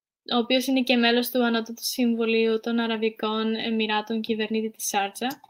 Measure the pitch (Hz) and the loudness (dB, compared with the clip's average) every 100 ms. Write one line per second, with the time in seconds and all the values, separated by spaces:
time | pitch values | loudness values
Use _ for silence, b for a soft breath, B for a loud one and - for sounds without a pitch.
0 | _ _ - 240 226 262 262 262 247 247 | _ _ -2 0 2 2 2 2 2 4
1 | 233 240 240 254 233 226 226 233 - - | 4 4 2 2 2 0 -4 -8 -6 0
2 | 240 226 226 226 226 220 233 233 226 220 | 0 2 2 2 2 0 0 0 0 0
3 | 226 226 220 220 220 220 226 220 214 214 | -2 -2 -2 -2 -2 -2 -2 -2 0 -2
4 | 214 226 220 220 214 220 220 - - 202 | -2 -4 -2 -4 -2 -2 -4 -6 -4 -2
5 | 202 - 247 285 - | -2 -4 -8 -8 -16